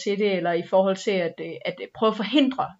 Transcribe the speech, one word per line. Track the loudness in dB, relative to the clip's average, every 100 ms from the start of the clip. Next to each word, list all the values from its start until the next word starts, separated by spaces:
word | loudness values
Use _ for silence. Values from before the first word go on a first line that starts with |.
til | -4 0
det, | 0 0
eller | 0
i | -2 2
forhold | 4 4 0
til | 0
at, | 0 -2 -6
øh, | -10 -8
at | -8 -8 -12
prøve | -2 0
at | 0
forhindre, | 0 2 2 0 -6